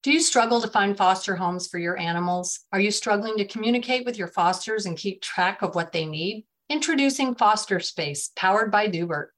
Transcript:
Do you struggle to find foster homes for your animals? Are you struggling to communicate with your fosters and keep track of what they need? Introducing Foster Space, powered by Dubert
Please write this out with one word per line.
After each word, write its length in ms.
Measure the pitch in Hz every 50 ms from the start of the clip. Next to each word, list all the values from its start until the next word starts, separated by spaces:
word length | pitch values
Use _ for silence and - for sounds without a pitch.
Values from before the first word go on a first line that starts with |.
Do 100 | - 277
you 80 | 294 320
struggle 400 | 320 - - 254 226 233 240 233
to 80 | 226
find 300 | 220 - 220 196 202 202
foster 380 | 202 196 185 190 185 - - 190
homes 320 | 170 185 175 180 180 175
for 120 | - - 175
your 180 | 170 170 180
animals? 640 | - 170 170 170 175 175 180 180 180 180 180 - - _ _ -
Are 60 | 196
you 120 | 202 208
struggling 460 | 208 - - 226 208 208 214 226 220
to 100 | 214 202
communicate 580 | 202 - 226 220 233 240 247 240 - 254 254 247
with 120 | 240 233
your 100 | 214 185
fosters 580 | 170 - 196 175 226 - - - 220 220 214 196
and 120 | 185 165
keep 240 | 151 - 202 185 -
track 400 | - - - - 180 185 196 -
of 140 | 208 180 -
what 180 | 175 165 - -
they 120 | 165 160
need? 400 | 156 156 156 165 190 220 220 - _ _ _ _ _
Introducing 680 | 294 302 302 - 330 277 277 277 269 - 269 254 240
Foster 440 | - 233 208 214 208 - - 196 175
Space, 520 | - - - - 160 143 143 143 - - _
powered 340 | - - 185 196 214 214 214
by 200 | 202 208 214 214
Dubert 400 | 180 165 175 170 160 147 147 - _